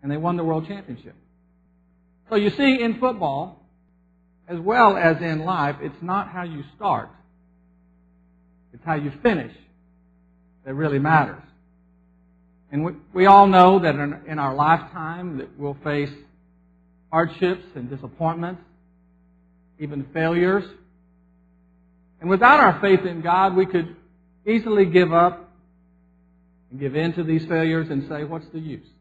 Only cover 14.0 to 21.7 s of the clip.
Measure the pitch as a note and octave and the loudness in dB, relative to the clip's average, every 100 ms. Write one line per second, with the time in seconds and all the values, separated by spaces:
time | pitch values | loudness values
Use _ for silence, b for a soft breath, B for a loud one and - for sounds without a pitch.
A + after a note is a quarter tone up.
14 | C#3+ C#3+ - D#3 C#3 C3+ D3 E3 - F3+ | -6 -8 -10 -6 -6 -2 2 0 -2 -10
15 | D#3+ E3+ F3+ C#3 C3+ - C#3+ C#3+ D3+ D3 | -10 -8 -8 -10 -12 -10 -10 -8 -6 -4
16 | C#3+ - - _ _ _ _ _ _ _ | -4 -10 -20 _ _ _ _ _ _ _
17 | _ D#3+ E3 - F3+ F3+ - C#3+ B2 C3+ | _ -2 -2 -2 -4 -4 -10 -16 -14 -14
18 | C#3 - E3 E3 E3+ F3+ _ _ _ _ | -16 -6 -4 -4 -8 -10 _ _ _ _
19 | _ _ _ _ _ _ _ _ D3+ C#3+ | _ _ _ _ _ _ _ _ -12 -10
20 | C3+ E3 D#3+ E3+ F3+ G3 F#3 - _ _ | -10 -4 -2 0 0 0 -4 -18 _ _
21 | _ _ _ _ _ _ _ | _ _ _ _ _ _ _